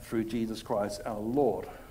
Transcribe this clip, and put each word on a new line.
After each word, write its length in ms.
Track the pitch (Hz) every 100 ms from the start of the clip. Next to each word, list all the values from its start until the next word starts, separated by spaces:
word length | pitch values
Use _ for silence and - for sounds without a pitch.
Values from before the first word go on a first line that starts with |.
through 240 | - 113 110
Jesus 360 | 120 110 110
Christ 400 | - 107 104 - 123
our 120 | 107
Lord." 460 | 107 135 131 - - - -